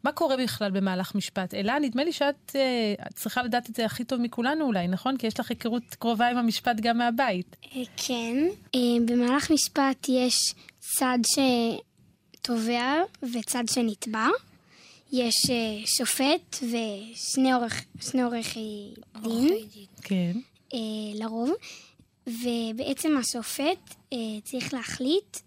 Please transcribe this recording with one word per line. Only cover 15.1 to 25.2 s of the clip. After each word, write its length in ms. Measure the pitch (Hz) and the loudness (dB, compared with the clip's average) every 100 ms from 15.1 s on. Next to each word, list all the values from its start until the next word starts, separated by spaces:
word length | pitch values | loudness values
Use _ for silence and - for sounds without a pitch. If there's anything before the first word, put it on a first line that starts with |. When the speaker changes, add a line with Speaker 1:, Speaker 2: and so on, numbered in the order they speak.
Speaker 2:
יש, 220 | 254 240 - - | 0 2 2 2
אה, 360 | 240 226 208 220 | 0 -2 -4 -2
שופט 680 | - 240 - 269 349 - - | 0 0 2 2 2 -2 -6
ושני 960 | 240 233 226 196 220 233 - - 262 | -4 -2 -4 -6 -12 -10 -4 2 4
עורך-, 320 | 254 233 - - - | 4 0 -4 -8 -12
שני 220 | - 262 | -4 0
עורכי 720 | 247 233 226 226 220 208 202 - - | 0 -2 -6 -6 -8 -10 -12 -18 -18
דין. 100 | 214 | -8
Speaker 3:
עורכי 420 | 226 226 277 415 440 | -4 2 2 2 -4
דין. 120 | 208 196 - | -20 -20 -20
Speaker 1:
כן. 300 | - 190 175 196 262 _ _ | -2 0 2 -2 -8 _ _
Speaker 2:
אה, 40 | 254 220 214 208 | -6 -6 -6 -6
לרוב. 360 | 208 220 226 247 415 - - - _ _ _ - | -6 -6 -2 0 -2 -4 -20 -20 _ _ _ -10
ובעצם 880 | 233 240 233 226 220 - 269 320 294 | -6 -2 -2 -2 -4 -4 0 2 2
השופט, 800 | 226 247 220 - 285 381 - - _ | 0 -4 -6 -2 -2 -2 -6 -20 _
אה, 60 | 254 220 214 | -6 -4 -6
צריך 300 | - 254 247 | -6 -6 -4
להחליט 640 | 262 226 - 254 370 | -6 -6 -4 0 0